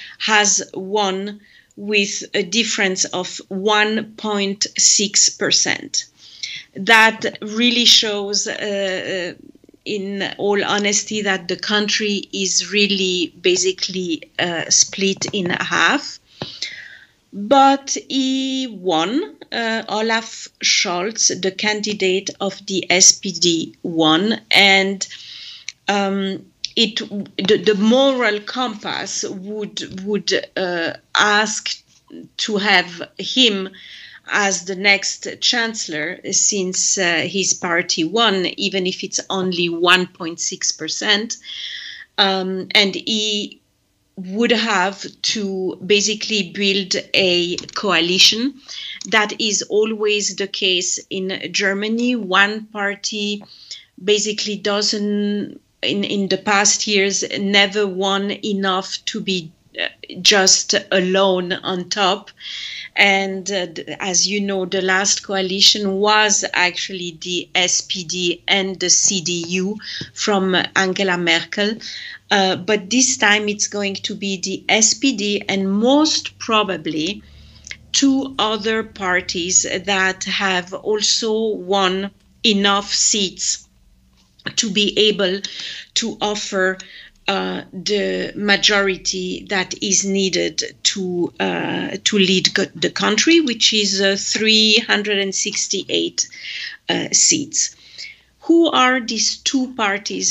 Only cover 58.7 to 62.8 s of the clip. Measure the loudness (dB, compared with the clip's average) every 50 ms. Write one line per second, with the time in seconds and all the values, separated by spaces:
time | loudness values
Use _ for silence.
58.7 | 0 0 -2 -6 -10 -8 -8 -8 -6 -4 -2 -2 -2 -2 -4 -8 -16 _ _ _
59.7 | -8 -6 -6 -6 -8 _ -16 -14 -14 0 2 4 4 6 6 4 4 2 2 0
60.7 | -2 -2 0 0 0 2 2 2 2 4 4 4 2 0 0 -4 -6 -6 -4 -4
61.7 | -4 -4 -6 -6 -2 0 2 2 0 0 -4 -16 -20 _ -16 -14 -12 -12 -12 -12
62.7 | -12 -14